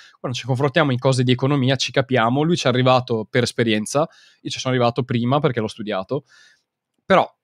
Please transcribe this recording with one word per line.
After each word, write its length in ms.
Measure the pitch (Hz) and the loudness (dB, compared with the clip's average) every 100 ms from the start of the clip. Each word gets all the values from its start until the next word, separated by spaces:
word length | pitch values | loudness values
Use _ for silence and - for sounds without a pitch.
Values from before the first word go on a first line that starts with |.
| - _ | -20 _
quando 160 | 160 123 | -8 -6
ci 80 | |
confrontiamo 480 | 123 123 143 170 147 | -4 -2 0 2 0
in 60 | 123 | 2
cose 240 | 135 127 | 0 2
di 100 | 127 | 2
economia 440 | 123 135 143 127 135 | 2 2 0 0 0
ci 160 | - | -2
capiamo, 500 | 139 131 123 113 135 | -2 0 0 2 2
lui 140 | 156 175 | 0 0
ci 80 | 135 | 0
è 20 | |
arrivato 580 | 123 127 127 123 113 107 | 2 4 2 2 -6 -2
per 140 | 127 | -2
esperienza, 640 | 120 - 117 107 107 143 160 - - _ | 0 0 0 0 0 -2 -2 -6 -20 _
io 80 | 135 | -12
ci 80 | - | -8
sono 160 | 131 | -2
arrivato 280 | 127 120 120 | 0 0 0
prima 360 | 123 120 120 143 | -2 -2 0 0
perché 200 | 143 117 | 0 -2
l'ho 60 | 107 | -6
studiato, 560 | - 104 98 95 139 - _ _ _ _ _ _ _ - | -6 -6 -6 -4 -6 -8 _ _ _ _ _ _ _ 0
però 200 | 180 - _ | 2 2 _